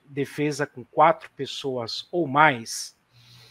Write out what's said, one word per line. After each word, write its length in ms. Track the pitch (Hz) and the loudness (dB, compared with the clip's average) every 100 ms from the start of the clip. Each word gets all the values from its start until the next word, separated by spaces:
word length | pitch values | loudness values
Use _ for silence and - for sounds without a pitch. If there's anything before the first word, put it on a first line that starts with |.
| _ | _
defesa 600 | 139 135 - 151 139 143 | -6 -6 -4 -2 -2 -6
com 180 | 123 | -8
quatro 460 | 117 147 160 160 - - | -4 4 4 4 -4 -12
pessoas 720 | 131 - 139 127 113 - - | -10 -8 -6 -6 -6 -10 -6
ou 160 | 180 147 | -4 0
mais? 680 | 139 156 120 113 - - _ _ _ _ - - | 4 4 4 -6 -12 -12 _ _ _ _ -20 -20